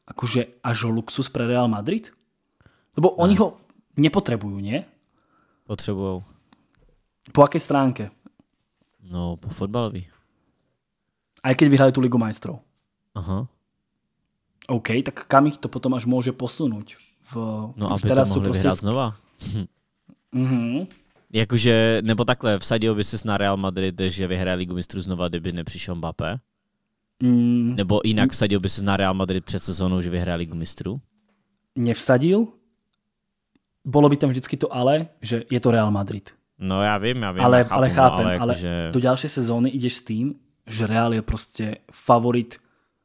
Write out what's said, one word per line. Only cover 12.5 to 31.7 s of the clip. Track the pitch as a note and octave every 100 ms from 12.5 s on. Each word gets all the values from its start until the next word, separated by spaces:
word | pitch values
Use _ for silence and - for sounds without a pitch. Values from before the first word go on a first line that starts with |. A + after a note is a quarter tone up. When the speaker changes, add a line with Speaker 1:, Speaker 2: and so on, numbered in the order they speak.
| - _ _ _ _ _
Speaker 2:
Aha. | G#2 E2+ F#2+ B2+ _ _ _ _ _ _ _ _ _ _ _ -
Speaker 1:
OK, | A#2+ - A#2
tak | C#3 - -
kam | C3+ D3
ich | D3
to | A#2
potom | B2+ B2+
až | B2+ A#2
môže | B2+ B2
posunúť? | B2 B2 - D3 G#2 G#2 - _ _ -
V-, | A#2 A2 G#2+ A2
Speaker 2:
No, | G#2+ G2+
Speaker 1:
už | G2+
Speaker 2:
aby | A2
to |
Speaker 1:
teraz | C3 B2+
sú | F#2+
Speaker 2:
mohli | F#2+
Speaker 1:
proste | F#2
Speaker 2:
vyhrát | F#2 F#2
Speaker 1:
sk-, |
Speaker 2:
znova. | G#2 B2+ A#2+ G#2 _ _
<laughs> | - G#2 F2+ _ _ _ _ _ _
Speaker 1:
Mhm. | B2+ C3 B2 A#2 C3+ F#3 - _ _ _
Speaker 2:
Jakože, | A2 A2 A#2+ A#2 A2+ A2+ A2+
nebo | A2 A2
takhle, | A#2+ B2 A#2 G2+
vsadil | - A#2 A2+
by | G#2
ses | G2+ A2
na | A2
Real | G2+ G2+ G2
Madrid, | G2 F2+ F#2+ F2+
že | F#2+ F#2 F#2
vyhraje | F2+ F#2 F2+
Ligu | F2+
mistrů | F2+ F2 G2
znova, | F2+ F2 F2
kdyby | E2+ F2
nepřišel | E2+ E2 F2+ -
Mbappé? | E2+ D#2+ - E2 B2 - _ _ _ _ _ _ -
Speaker 1:
Mm. | B2 A#2+ A#2+ A#2+ A#2+ B2
Speaker 2:
Nebo | F#2 G#2
jinak, | A2 G#2+
Speaker 1:
Mm. | G2
Speaker 2:
vsadil | - G#2 G2+
by | F#2
ses | G2
na | G2 G2
Real | F#2+
Madrid | F#2+ F#2 F#2
před | - F#2
sezónou, | - F2 F#2 F#2
že | F2
vyhraje | F2 F2 E2+
Ligu | E2+
mistrů? | E2 E2 - F2+ C3 - _ _ _ _ _ _